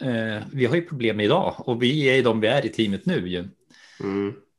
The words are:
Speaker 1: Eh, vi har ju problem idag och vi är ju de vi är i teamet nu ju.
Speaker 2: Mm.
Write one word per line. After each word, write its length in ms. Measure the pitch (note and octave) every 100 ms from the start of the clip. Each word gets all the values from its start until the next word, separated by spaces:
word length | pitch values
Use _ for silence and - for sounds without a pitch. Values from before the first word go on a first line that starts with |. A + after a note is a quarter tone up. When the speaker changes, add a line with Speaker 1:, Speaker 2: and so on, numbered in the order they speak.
Speaker 1:
Eh, 420 | C3 A#2 A2 G#2+ G#2
vi 140 | C#3 A#2+
har 100 | E3+
ju 60 | E3+
problem 340 | C#3 A#2 G#2
idag 360 | G#2 E3 - -
och 260 | - A#2+
vi 260 | B2 D3+ C#3
är 60 | C3
ju 60 |
de 180 | B2 A2+
vi 80 | G#2+
är 180 | C#3 A2
i 40 |
teamet 360 | - G#2+ F#2+ -
nu 220 | E3 F2+
ju. 180 | F2 F#2 - _ - - -
Speaker 2:
Mm. 300 | G2+ G2 G2+ A#2 _